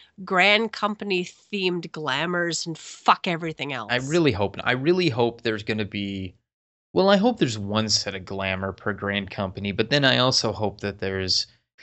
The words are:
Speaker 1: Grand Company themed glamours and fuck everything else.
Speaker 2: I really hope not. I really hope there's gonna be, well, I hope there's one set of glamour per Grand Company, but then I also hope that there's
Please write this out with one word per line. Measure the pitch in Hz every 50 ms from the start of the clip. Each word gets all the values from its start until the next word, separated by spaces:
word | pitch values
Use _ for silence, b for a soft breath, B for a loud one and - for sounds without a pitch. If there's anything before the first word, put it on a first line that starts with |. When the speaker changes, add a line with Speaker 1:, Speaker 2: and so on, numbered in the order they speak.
| B B B - 185
Speaker 1:
Grand | - 196 180 185 202 208 220 226 214
Company | - - 214 208 208 - 208 202 190 180 180
themed | - - _ _ _ 208 202 185 180 180 175 165 165
glamours | - 160 156 139 127 139 160 175 175 175 170 170 160 - -
and | 170 156
fuck | - - - - - - - 196 - - 190
everything | 170 160 170 160 160 - 131 143
else. | 135 123 110 104
Speaker 2:
I | 123 127
really | 131 139 156 175 160 139
hope | 101 101 101 98 -
not. | - -
I | 120
really | 127 127 135 165 180 185 180 156
hope | 113 123 120 117 117 117
there's | - 117 110 107
gonna | 107 - 110 107 107
be, | 101 - 101 101 98 98 95 95 90 - _ _ _ _ _ _ _ _ _ _ _
well, | - 165 185 196
I | 202
hope | 190 208 247 240 -
there's | 170 131 110 107
one | 98 101 104 110 110 107
set | 104 - - 101 95
of | 95 92
glamour | - 98 98 98 95 95 95 95 98
per | 92 - - 110
Grand | 101 92 101 98 101 101 98 92
Company, | - - 101 95 - 95 101 101
but | 92 101 110 -
then | 143 147 139
I | 131 123 123
also | 127 131 127 - - 113
hope | 101 101 107 101 - -
that | 98 101 98 104
there's | 107 95 95 95 92 90 87 - - b b b b _ _ -